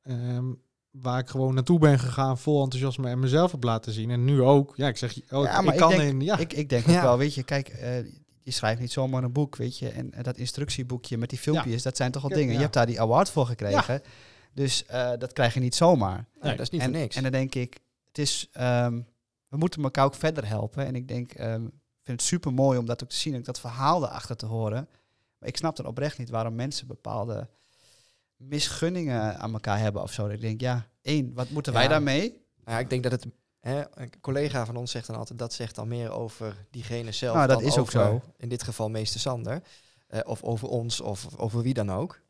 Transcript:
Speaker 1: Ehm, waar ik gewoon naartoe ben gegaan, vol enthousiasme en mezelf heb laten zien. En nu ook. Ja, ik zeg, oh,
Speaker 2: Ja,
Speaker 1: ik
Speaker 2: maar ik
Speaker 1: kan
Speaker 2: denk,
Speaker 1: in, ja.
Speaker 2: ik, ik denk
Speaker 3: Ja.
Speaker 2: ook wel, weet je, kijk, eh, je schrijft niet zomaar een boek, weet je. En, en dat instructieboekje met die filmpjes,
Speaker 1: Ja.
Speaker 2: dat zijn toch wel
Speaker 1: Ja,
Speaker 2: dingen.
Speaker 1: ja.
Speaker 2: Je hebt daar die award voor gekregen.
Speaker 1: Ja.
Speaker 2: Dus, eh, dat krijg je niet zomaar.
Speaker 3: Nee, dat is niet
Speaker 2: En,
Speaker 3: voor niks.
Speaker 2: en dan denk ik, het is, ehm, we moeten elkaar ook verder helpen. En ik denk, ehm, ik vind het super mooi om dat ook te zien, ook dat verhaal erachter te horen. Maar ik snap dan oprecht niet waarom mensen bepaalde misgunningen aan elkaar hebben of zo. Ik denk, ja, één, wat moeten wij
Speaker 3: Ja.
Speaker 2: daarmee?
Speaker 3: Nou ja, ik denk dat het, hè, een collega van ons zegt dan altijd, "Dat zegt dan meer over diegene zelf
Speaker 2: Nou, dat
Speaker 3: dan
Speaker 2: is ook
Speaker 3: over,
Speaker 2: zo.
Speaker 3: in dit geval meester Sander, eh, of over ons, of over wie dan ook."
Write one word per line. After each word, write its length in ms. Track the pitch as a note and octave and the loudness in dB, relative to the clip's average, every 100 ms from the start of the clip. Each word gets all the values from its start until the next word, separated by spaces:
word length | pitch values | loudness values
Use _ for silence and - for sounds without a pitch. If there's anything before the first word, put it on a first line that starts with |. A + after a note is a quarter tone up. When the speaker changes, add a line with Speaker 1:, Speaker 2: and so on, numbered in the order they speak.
Speaker 1:
Ehm, 420 | C3+ B2 B2 B2 B2+ - _ _ _ | -6 -6 -4 -4 -4 -6 _ _ _
waar 280 | C3+ B2+ B2+ | -8 -2 -2
ik 100 | B2 | -2
gewoon 260 | C3+ C3 | 0 2
naartoe 240 | C3 B2+ E3+ | 2 4 8
ben 200 | D3+ C#3 | 8 8
gegaan, 400 | B2+ A#2+ C3+ B2+ | 4 0 0 0
vol 240 | - D3 | 2 2
enthousiasme 460 | C3+ B2+ C3+ B2 B2+ | 2 0 -2 -2 -2
en 100 | B2+ | 0
mezelf 320 | C3 D3 F3+ | 4 4 4
heb 100 | D#3+ | 2
laten 300 | A#2+ A2+ - | 0 0 -2
zien. 180 | A2 A2 | -4 -2
En 140 | A#2+ | 2
nu 180 | B2+ C#3+ | 4 6
ook. 340 | B2+ C#3 C#3 - | 8 8 6 -2
Ja, 120 | C#3 | -2
ik 80 | A2+ | 0
zeg, 200 | B2 - - | -6 -8 -6
oh, 140 | C3+ | 0
Speaker 2:
Ja, 140 | C#3+ - | 2 4
Speaker 1:
ik 60 | |
Speaker 2:
maar 100 | D#3 | 4
ik 60 | E3+ | 6
Speaker 1:
kan 100 | E3 | 6
Speaker 2:
denk, 120 | F3+ | 6
Speaker 1:
in, 180 | D3 C3+ | 4 2
ja. 180 | D3+ F#3+ | 0 0
Speaker 2:
ik, 140 | E3 | 0
ik 160 | C#3+ D3 | -2 0
denk 180 | A#2+ B2 | 4 6
Speaker 3:
Ja. 100 | F3 | 8
Speaker 2:
ook 60 | |
wel, 160 | D3 B2 | 8 6
weet 160 | D3 | 4
je, 80 | C3+ | -2
kijk, 260 | B2 C#3 C3+ | -2 -4 -4
eh, 280 | - B2 B2 A2+ - _ _ | -8 -6 -4 -6 -16 _ _
je 80 | - | -8
schrijft 280 | - A2 A#2 | -2 0 0
niet 120 | B2 | -2
zomaar 300 | - C3 C3 | -2 -2 0
een 100 | B2 | 0
boek, 240 | B2+ C#3+ - | 0 -2 -2
weet 220 | A#2+ - | -6 -6
je. 100 | - | -8
En, 240 | B2 B2+ | -8 -10
en 100 | - | -6
dat 140 | B2+ B2 | -8 -6
instructieboekje 800 | B2 - C#3+ - B2 B2+ - A#2 | -6 -6 -6 -6 -4 -6 -4 -4
met 120 | A#2 | -4
die 80 | B2+ | -4
filmpjes, 360 | - D#3+ B2+ A#2 | 0 0 0 -2
Speaker 1:
Ja. 60 | |
Speaker 2:
dat 140 | C3 - | -4 -2
zijn 140 | B2+ | -2
toch 120 | C3+ | -2
wel 80 | C#3 | -2
Speaker 1:
Ja, 60 | F3+ | 2
Speaker 2:
dingen. 140 | C3+ | 2
Speaker 1:
ja. 60 | A#2 | 2
Speaker 2:
Je 60 | |
hebt 120 | C#3+ | 2
daar 120 | C3+ A#2 | 4 2
die 140 | A#2 | 2
award 300 | A2+ B2+ G3 | 4 4 4
voor 160 | D#3+ A#2+ | 2 0
gekregen. 480 | A#2+ G#2 G2+ - | -2 2 2 2
Speaker 1:
Ja. 60 | C3+ - - - - _ | -4 -6 -20 -20 -20 _
Speaker 2:
Dus, 300 | C3 C3+ - - | -2 0 0 -2
eh, 240 | B2+ B2 A#2+ | -2 -2 -2
dat 140 | B2+ | -6
krijg 220 | - A#2+ | 2 2
je 60 | C3 | 2
niet 140 | B2 | 0
zomaar. 520 | - E3+ D#3+ G2 F#2 A#2 _ | 6 6 6 2 -2 -10 _
Speaker 3:
Nee, 100 | D3 - | -4 -4
dat 40 | |
is 100 | A#2+ | -4
niet 100 | F3 | -2
Speaker 2:
En, 100 | B2+ | 0
Speaker 3:
voor 80 | D#3 | -2
niks. 180 | B2 - | -4 -2
Speaker 2:
en 60 | |
dan 100 | C3 | 0
denk 220 | C3 C3 | 0 -2
ik, 240 | C3 B2 - _ _ _ | -4 -6 -10 _ _ _
het 120 | - | -4
is, 300 | C#3+ - - | -2 -2 -6
ehm, 480 | - B2 A#2+ A#2+ A#2 A#2 _ _ _ _ | -4 0 2 2 -2 -8 _ _ _ _
we 80 | C#3+ | -2
moeten 260 | F3 D#3 | -2 0
elkaar 220 | C#3 C#3 | -2 2
ook 100 | C#3 | 2
verder 320 | - D#3+ D#3 G#2+ | 2 -2 -2 -4
helpen. 380 | G#2+ A2 - C3 | -4 -4 -6 -6
En 80 | |
ik 140 | B2+ B2+ | -6 -6
denk, 240 | A#2+ A#2+ | -8 -8
ehm, 320 | - A2+ A2+ | -8 -6 -6
ik 480 | A#2 - _ _ - | -8 -12 _ _ -10
vind 80 | A#2+ | -4
het 80 | - | 0
super 220 | F3 D3+ | 0 0
mooi 260 | B2+ C3+ B2+ | 2 4 2
om 80 | A#2 | -2
dat 160 | A#2+ | -6
ook 60 | B2 | -4
te 80 | - | -6
zien, 200 | D#3 B2+ | -4 -6
ook 80 | |
dat 160 | A2+ B2 | -8 -10
verhaal 440 | A#2+ A#2+ C#3 F3 | -10 -2 2 2
erachter 320 | C#3 - - A#2 | 0 -6 -10 -10
te 100 | A2 | -6
horen. 420 | A2+ A2 A2+ D#3 _ _ _ _ _ | -4 -2 -4 -8 _ _ _ _ _
Maar 100 | A2 | -10
ik 80 | - | -4
snap 200 | D#3+ D#3 | -4 -4
dan 100 | - | -10
oprecht 320 | A#2+ D3 - | -4 -6 -6
niet 120 | B2 | -6
waarom 240 | A#2 A2+ | -4 -4
mensen 320 | A#2 C3+ - B2 | -4 -6 -6 -12
bepaalde 640 | G#2+ A2 G#2 A#2 G#2 B2 _ _ _ _ _ _ _ _ _ | -14 -8 -6 -4 -6 -10 _ _ _ _ _ _ _ _ _
misgunningen 1000 | C3 D3 C#3+ - E3 F3+ D#3 A#2+ G#2+ F#2+ | -8 -4 -4 -2 -2 0 -2 0 -2 -4
aan 140 | A2 | -6
elkaar 260 | A2 - G2+ | -6 -2 0
hebben 240 | G#2+ G2+ | 0 -2
of 100 | F#2+ | -6
zo. 140 | - G#2 | -6 -6
Ik 140 | G#2+ | -4
denk, 200 | A2+ A2 | -6 -4
ja, 260 | B2 B2 A2+ _ | -2 -2 -6 _
één, 320 | B2+ D3+ B2+ | -2 0 -2
wat 160 | B2 B2+ | -6 -6
moeten 220 | D3 C#3 | -4 0
wij 100 | A#2 | 4
Speaker 3:
Ja. 60 | C3 | 4
Speaker 2:
daarmee? 320 | D#3 C#3+ C#3 A3+ - _ _ | 4 4 2 0 -6 _ _
Speaker 3:
Nou 120 | - A2+ | -6 -4
ja, 20 | |
ik 120 | B2 | -2
denk 120 | B2+ | 0
dat 100 | B2 | 0
het, 140 | B2 B2+ _ _ _ | -2 -6 _ _ _
hè, 220 | A#2+ C#3+ D3 | -6 -4 -6
een 160 | - B2 - | -12 -16 -10
collega 460 | - C3+ D3 B2+ A2+ | -4 -2 0 -2 -4
van 100 | A#2+ | -6
ons 140 | B2 | -6
zegt 160 | A#2+ A2 | -8 -8
dan 100 | A2 | -10
altijd, 220 | A2 A#2+ | -10 -10
"Dat 140 | A#2 | -8
zegt 220 | - A2+ | -8 -10
dan 140 | - A2 | -8 -6
meer 220 | A#2+ A2+ | -6 -6
over 560 | G#2 A2+ - A2 G2+ G2 | -6 -8 -8 -10 -10 -16
diegene 420 | B2 A2 A#2 A2+ | -14 -8 -8 -6
zelf 220 | A2 B2+ A#2 | -4 0 2
Speaker 2:
Nou, 100 | C3+ | 4
dat 100 | B2+ | 4
Speaker 3:
dan 80 | C3 | 4
Speaker 2:
is 60 | C#3 | 2
ook 20 | A#2+ | 2
Speaker 3:
over, 140 | A#2+ | 4
Speaker 2:
zo. 220 | G#2 A#2 - _ | 4 2 -4 _
Speaker 3:
in 120 | A#2+ | -8
dit 140 | B2 | -6
geval 260 | - - A2 | -6 -4 -4
meester 300 | A2 G#2+ A#2 | -2 -4 -4
Sander, 420 | C3+ B2 G#2+ D3 - - _ _ _ | -4 -4 -6 -8 -10 -20 _ _ _
eh, 140 | A2 | -6
of 180 | - A2+ | -6 -6
over 260 | - A2+ B2+ | -4 -4 -2
ons, 320 | A#2+ A#2 - | -4 -2 -4
of 260 | A2+ G2+ A#2 - | -6 -8 -10 -6
over 260 | A2+ A#2 | -2 0
wie 120 | A#2+ | 0
dan 180 | B2+ G#2 | 0 -2
ook." 280 | F#2+ E3+ - | -2 -4 -8